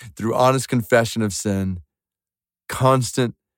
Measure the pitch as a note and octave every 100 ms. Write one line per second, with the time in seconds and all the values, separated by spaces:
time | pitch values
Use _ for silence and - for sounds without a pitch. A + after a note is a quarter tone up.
0 | A2+ - A2+ C3 B2+ C3 - B2 A2 A#2+
1 | A2+ A#2 G#2+ - G#2+ G2 F#2+ F2+ - _
2 | _ _ _ _ _ _ - - C3 C3
3 | A#2 - A#2+ - _